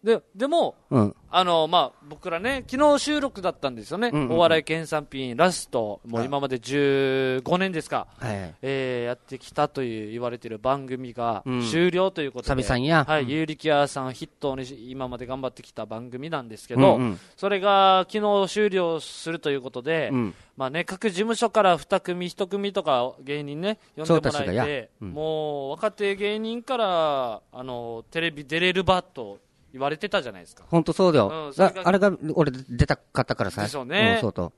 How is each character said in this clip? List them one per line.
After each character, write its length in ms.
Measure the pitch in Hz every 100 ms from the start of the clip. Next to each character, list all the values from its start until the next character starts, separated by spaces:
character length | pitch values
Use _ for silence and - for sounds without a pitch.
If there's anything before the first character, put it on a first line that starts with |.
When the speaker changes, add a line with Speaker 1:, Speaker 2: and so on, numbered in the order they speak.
Speaker 1:
で、 160 | 214 226 _
で 140 | 190 269
も、 260 | 339 233 - _
Speaker 2:
う 80 | 139
ん。 180 | 101 - -
Speaker 1:
あ 140 | 175
の、 240 | 185 165 156
ま 240 | 175 131
あ、 100 | _ 147
僕 200 | 151 185
ら 120 | 170
ね、 240 | 220 269 -
昨 280 | 254 294 285
日 20 |
収 220 | - 302
録 200 | 277 -
だ 100 | 185
っ 40 | 165
た 140 | 139
ん 60 | 120
で 80 |
す 80 | 104
よ 60 | 175
ね。 120 | 233
Speaker 2:
う 40 | 151
ん 40 |
う 20 |
ん 40 | 127
う 20 |
ん。 40 | 165
Speaker 1:
お 20 |
笑 200 | 165 160
い 40 |
県 240 | - 160 160
産 180 | 156 143
品 280 | 135 131 117
ラ 160 | 180
ス 160 | 165 -
ト、 320 | 127 107 101
も 180 | 117 117
う 20 |
今 160 | 123 139
ま 80 | 139
で 100 | 127
十 800 | 113 143 139 139 135 135 131 127
五 120 | - 180
年 140 | 190
で 100 | 165
す 60 | -
か。 200 | 131 95 -
Speaker 2:
は 140 | 120
い。 80 | 101
は 60 | 90
い。 60 | 76
Speaker 1:
え 400 | 131 135 131 123
ー、 20 | 120
や 60 |
っ 40 | 123
て 220 | _ 131
き 140 | -
た 160 | - 147
と 160 | -
い 240 | 123 113 107
う 20 |
言 100 | 117
わ 100 | 120
れ 80 | 120
て 100 | 117
る 100 | 110
番 300 | 120 139 131
組 240 | 127 127
が 320 | 117 117 104 127
Speaker 2:
う 80 | 127
ん。 40 | 117
Speaker 1:
終 220 | 160 180
了 180 | 175 190
と 100 | 190
い 60 | 143
う 60 |
こ 100 | 123
と 100 | 120
で。 100 | 131
Speaker 2:
久 60 | 127
々 100 | 123
に 80 | 139
や。 160 | 165 139
Speaker 1:
は 140 | 156
い。 20 |
Speaker 2:
う 40 | 123
ん。 20 |
Speaker 1:
ゆ 140 | 151
う 40 | 156
り 100 | 151
き 120 | 156
や 180 | 147 143
さ 160 | 143
ん 100 | 131
筆 140 | 117 156
頭 300 | _ 143 131
に 100 | 127
し-、 80 | 135 120
今 160 | 131 127
ま 120 | 120
で 80 | 123
頑 140 | 131
張 100 | 131
っ 20 |
て 100 | 120
き 80 | -
た 160 | - 107
番 240 | 113 123
組 200 | 123 147
な 120 | 151
ん 60 | 120
で 80 | 110
す 100 | -
け 80 |
ど、 220 | 123 190 127
Speaker 2:
う 20 |
ん 20 |
う 40 | 123
ん。 100 | 90 - _
Speaker 1:
そ 120 | 196
れ 120 | 202
が 440 | 196 196 190 190 180
昨 340 | 214 208 202
日 80 | 190
終 180 | 208 208
了 280 | 185 170 160
す 320 | - - 160
る 80 | 165
と 140 | 151
い 20 |
う 80 | 139
こ 80 | 127
と 120 | 127
で、 260 | 127 160 123
Speaker 2:
う 40 | 131
ん。 180 | 110 - - -
Speaker 1:
ま 100 | 131
あ 40 |
ね、 140 | 156
各 260 | 170 185 226
事 40 |
務 220 | 175 220 226
所 120 | 226
か 140 | 226
ら 140 | 196 165
二 240 | - 190
組、 280 | - 175 175
一 200 | - 190
組 240 | 202 202
と 100 | 196
か 320 | 156 131 123 -
芸 240 | 135 147
人 160 | 143 147
ね、 180 | 190 220 _
呼 80 | -
ん 20 |
で 80 | 156
も 0 |
ら 40 | 165
え 20 |
て、 80 | 147
Speaker 2:
そ 20 |
う 20 |
た 120 | 147
ち 20 | 139
が 60 |
や。 340 | 101 147 143 - _
う 40 |
ん。 60 | 190
Speaker 1:
も 560 | 151 156 156 151 143 135
う 20 |
若 220 | 165 214
手 240 | 208 202 196
芸 240 | 202 214
人 240 | 220 233
か 120 | 226 247
ら、 640 | 208 175 156 139 123 107 _
あ 100 | 123
の、 420 | 131 123 117 117 117
テ 100 | 165
レ 120 | 165
ビ 120 | 147
出 140 | 135 160
れ 140 | 180
る 100 | 180
場 180 | 180 185
と 380 | - - 107 101 _ _ _
言 80 | 131
わ 80 | 139
れ 80 | 156
て 100 | 202
た 100 | 202
じ 80 | 127
ゃ 40 |
な 60 | 95
い 40 |
で 60 | 85
す 60 |
か。 100 | - -
Speaker 2:
ほ 100 | 170
ん 60 |
と 80 | 160
そ 160 | 160 185
う 40 |
だ 60 | 151
よ。 260 | 98 160 151
Speaker 1:
う 20 |
ん、 60 |
そ 80 | -
れ 80 | 185
が 100 | 190
Speaker 2:
あ、 80 | 180
あ 40 |
れ 60 | 190
が 140 | 202 180 156
俺 160 | 180 147
出 360 | 127 135 120 -
た 100 | 147
か 260 | _ -
っ 20 |
た 100 | 123
か 100 | 120
ら 60 | 101
さ。 120 | 101
Speaker 1:
で 80 | 107
し 40 |
ょ 100 | 139
う 20 | 127
ね。 300 | 180 220 226
Speaker 2:
う 20 |
ん、 20 |
そ 80 | 117
う 40 |
と。 180 | - 87